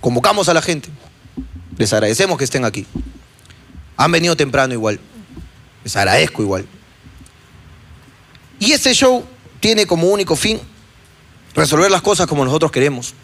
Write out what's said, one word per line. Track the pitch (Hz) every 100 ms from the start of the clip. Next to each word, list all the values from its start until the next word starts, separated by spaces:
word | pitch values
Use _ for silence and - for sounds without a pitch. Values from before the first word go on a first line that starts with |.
Convocamos | 123 120 160 208 175
a |
la | 165
gente, | - 160 - - - - - - - - - -
les | 110
agradecemos | 107 104 113 196 156
que |
estén | 135 135
aquí. | 120 104 - - - - - _ - - - - - -
Han | 143
venido | 170 170 160
temprano | 143 139 131
igual, | 120 110 104 - 117 - - - - - -
les | -
agradezco | 101 98 113 160 -
igual. | 104 95 - - - - - - - _ - - - - - - - - - - - -
Y | 208
este | 294 269
show | 240 262 247 - - - -
tiene | 220 220 190
como | 170 170
único | 202 185 151
fin | - 220 - - - - - - - - -
resolver | - 151 151 190
las | 190
cosas | - 190 175
como | 147
nosotros | 131 151 156
queremos | 131 143 131 120 -